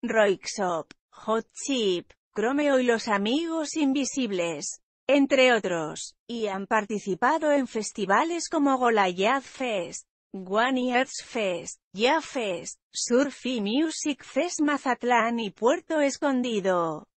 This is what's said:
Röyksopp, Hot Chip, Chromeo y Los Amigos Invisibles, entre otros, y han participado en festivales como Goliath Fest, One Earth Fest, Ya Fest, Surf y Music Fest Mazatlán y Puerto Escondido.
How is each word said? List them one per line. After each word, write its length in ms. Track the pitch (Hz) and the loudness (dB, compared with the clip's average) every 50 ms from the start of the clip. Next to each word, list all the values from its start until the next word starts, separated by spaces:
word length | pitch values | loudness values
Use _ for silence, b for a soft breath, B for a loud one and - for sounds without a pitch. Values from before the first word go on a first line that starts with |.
Röyksopp, 920 | - 233 226 226 214 202 190 175 - - - - 202 180 175 160 147 _ - _ _ _ | -6 0 2 4 4 4 4 0 -2 -12 -6 -4 -2 -2 0 -2 -4 _ -16 _ _ _
Hot 360 | _ - - - 214 226 220 _ | _ -14 -4 -2 -2 -2 -2 _
Chip, 600 | _ - - - 277 254 226 196 180 170 - _ - _ _ _ _ | _ -14 -6 -4 -2 0 2 2 0 0 -2 _ -20 _ _ _ _
Chromeo 460 | 208 220 233 269 285 294 285 277 262 | -2 -2 0 2 2 2 4 4 4
y 60 | 254 | 4
Los 240 | 247 233 226 - 233 | 2 2 0 0 0
Amigos 640 | 214 196 202 214 240 294 339 330 320 330 311 285 - | 0 0 0 2 0 0 0 -2 -2 -4 -4 -4 -2
Invisibles, 1040 | 320 302 269 269 285 269 - - 285 254 220 202 180 170 170 165 143 175 - - - _ _ _ _ _ - | 0 2 2 2 0 0 -2 -2 -4 -4 -2 -2 -2 -2 -2 -4 -6 -8 -10 -12 -14 _ _ _ _ _ 2
entre 440 | 262 285 277 269 294 262 262 254 | 4 4 4 4 4 6 6 6
otros, 640 | 247 220 190 185 175 170 156 151 160 160 - - - _ _ | 6 4 2 -2 -2 -2 -4 -4 -6 -10 -12 -14 -16 _ _
y 220 | _ 233 233 220 208 | _ -8 -4 -4 -4
han 180 | 196 190 196 | -4 -6 -4
participado 880 | - 233 220 214 202 226 202 - - 185 170 - 254 302 320 320 302 | 0 0 0 0 0 -6 -6 -4 -4 -4 0 2 2 2 2 2 2
en 160 | 294 285 262 233 | 2 2 2 -2
festivales 800 | - 220 214 - - - 208 180 196 220 294 330 339 339 302 - | -4 -6 -6 -6 -6 -6 0 2 2 2 2 0 -2 -4 -6 -4
como 300 | - 330 285 285 269 254 | 0 2 2 2 2 4
Goliath 680 | 254 240 233 214 202 185 180 180 190 214 262 277 254 | 4 2 4 4 2 0 0 0 0 2 2 0 -2
Fest, 640 | - - - 269 247 220 196 170 - 190 - - _ _ _ _ _ | -6 -10 -8 -6 -4 -4 -4 -4 -6 -10 -14 -16 _ _ _ _ _
One 580 | - 196 185 185 190 214 226 254 269 254 247 254 | -14 -14 -10 -2 0 2 2 2 2 0 0 0
Earth 200 | 247 240 262 262 - - - | 2 0 0 0 -4 -14 -14
Fest, 560 | - - 247 214 190 180 170 - 170 - _ _ _ | -8 -6 -4 -2 -2 -2 -4 -6 -10 -16 _ _ _
Ya 300 | _ 190 220 247 294 330 | _ 0 2 2 2 2
Fest, 580 | 285 - - 277 233 202 180 - - - - _ _ _ _ | 0 -4 -6 -6 -4 -4 -4 -6 -8 -12 -16 _ _ _ _
Surf 520 | - - - 240 247 285 285 254 - - | -8 -2 2 2 2 2 2 -2 -6 -6
y 140 | 240 262 233 | -4 -4 -2
Music 640 | 202 196 220 269 320 320 311 - - 311 285 _ - | -2 0 0 0 0 0 -2 -4 -4 -4 -6 _ -8
Fest 380 | - - 262 311 349 - - | -6 -4 -2 -2 -2 -2 -2
Mazatlán 760 | 302 294 294 269 - 269 247 - - 240 247 233 220 226 233 233 | 0 0 0 -2 0 -2 -4 -2 0 2 2 2 2 2 -2 -2
y 100 | 226 202 | -4 -6
Puerto 500 | - - 208 233 294 359 - _ 330 311 | -6 0 2 2 2 2 -2 _ 0 2
Escondido. 1080 | 294 277 254 - - 285 269 254 247 247 226 208 180 190 185 175 170 165 156 151 - _ _ | 2 0 0 0 -2 0 0 0 0 0 -2 0 0 2 2 2 0 0 -4 -6 -10 _ _